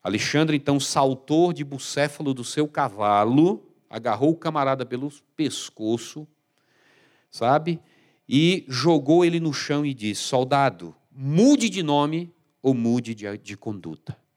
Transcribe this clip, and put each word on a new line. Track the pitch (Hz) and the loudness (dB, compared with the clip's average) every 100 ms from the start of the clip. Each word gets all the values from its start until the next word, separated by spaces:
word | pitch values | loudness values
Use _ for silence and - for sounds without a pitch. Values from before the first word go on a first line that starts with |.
Alexandre, | 92 104 - 147 156 151 | -4 -4 -2 0 0 0
então, | 143 143 | 0 -2
saltou | 135 156 139 131 - 156 175 | 0 0 0 0 -2 2 2
de | 151 | 0
bucéfalo | 143 139 - - 143 - 147 | -8 -10 -8 -2 -2 -2 -4
do | 127 | -4
seu | 117 - 151 | -4 -4 -4
cavalo, | - 117 101 104 104 107 135 170 214 - _ _ | -2 -4 -2 2 4 4 4 4 2 -8 _ _
agarrou | 113 117 104 143 | -8 -4 0 0
o | 160 | 0
camarada | 165 156 135 135 117 | -2 -2 0 -2 -4
pelo | 123 143 - _ - | -6 -8 -12 _ -4
pescoço, | 143 - - - 110 117 - - 151 _ _ _ _ _ _ _ _ _ _ | -4 -4 -12 -8 -2 -2 -4 -16 -18 _ _ _ _ _ _ _ _ _ _
sabe? | - 113 147 160 160 _ _ _ _ _ | -4 2 2 0 -6 _ _ _ _ _
E | 131 165 185 - | 2 4 2 -4
jogou | 127 151 165 135 165 | -2 2 2 4 4
ele | 175 165 | 4 2
no | 165 | -2
chão | 135 - 143 | -4 -4 -2
e | 147 | -2
disse: | 127 107 101 | -4 -6 -6
"Soldado, | - 131 127 139 139 90 85 - _ | -2 -2 0 2 0 -2 -18 -18 _
mude | 131 135 160 247 285 220 | -10 -2 4 6 6 2
de | 185 | -2
nome | 156 147 147 160 170 _ _ _ | 0 0 0 -2 -8 _ _ _
ou | 131 | 0
mude | 123 117 120 117 | 2 2 0 -2
de, | 113 101 104 | -10 -10 -12
de | - 101 | -14 -14
conduta. | - 101 82 78 - - _ | -12 -10 -12 -14 -16 -18 _